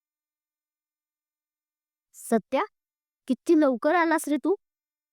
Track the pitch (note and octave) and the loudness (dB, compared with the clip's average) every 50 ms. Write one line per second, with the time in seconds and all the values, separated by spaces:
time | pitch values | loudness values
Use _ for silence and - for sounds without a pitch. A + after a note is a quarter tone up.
0 | _ _ _ _ _ _ _ _ _ _ _ _ _ _ _ _ _ _ _ _ | _ _ _ _ _ _ _ _ _ _ _ _ _ _ _ _ _ _ _ _
1 | _ _ _ _ _ _ _ _ _ _ _ _ _ _ _ _ _ _ _ _ | _ _ _ _ _ _ _ _ _ _ _ _ _ _ _ _ _ _ _ _
2 | _ _ _ - - - A3+ A3 - - C4 C#4+ G4+ - _ _ _ _ _ _ | _ _ _ -20 -6 -4 -4 -4 -2 -4 -4 -4 -4 -6 _ _ _ _ _ _
3 | _ _ _ _ _ - B3+ _ - D#4+ E4+ D#4 D4+ C4+ B3 G#3+ - D4+ F4 F4 | _ _ _ _ _ -6 -6 _ 0 2 2 4 4 2 0 0 0 0 2 2
4 | E4 E4 D#4 D#4+ - C#4+ D4 C4+ - D4+ G4+ - _ _ _ _ _ _ _ _ | 2 0 0 -2 -2 -4 -4 -4 -2 -4 -4 -4 _ _ _ _ _ _ _ _
5 | _ _ | _ _